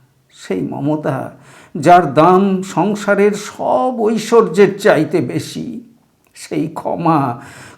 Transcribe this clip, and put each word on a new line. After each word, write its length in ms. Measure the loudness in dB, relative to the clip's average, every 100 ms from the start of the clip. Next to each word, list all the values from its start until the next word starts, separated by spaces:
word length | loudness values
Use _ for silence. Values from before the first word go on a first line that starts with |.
| _ _ _
সেই 280 | -20 -8 -6
মমতা 720 | -6 -4 -4 -2 -2 -4 -8 -16 -20 -20 -14 0
যার 360 | 6 6 6
দাম 500 | 2 4 4 2 -2
সংসারের 680 | -4 -4 -2 -2 -2 2 2
সব 680 | 0 -10 -8 -2 0 -2 -2
ঐশ্বর্যের 760 | -2 -2 2 2 2 2 2 4
চাইতে 420 | 0 2 0 -2
বেশি, 600 | -2 -6 -8 -10 -10 -12 -16 _ _ _ _
সেই 340 | -20 -8 -6 -6
ক্ষমা 760 | -6 -8 -4 0 0 -2 -8 -16 -20 -20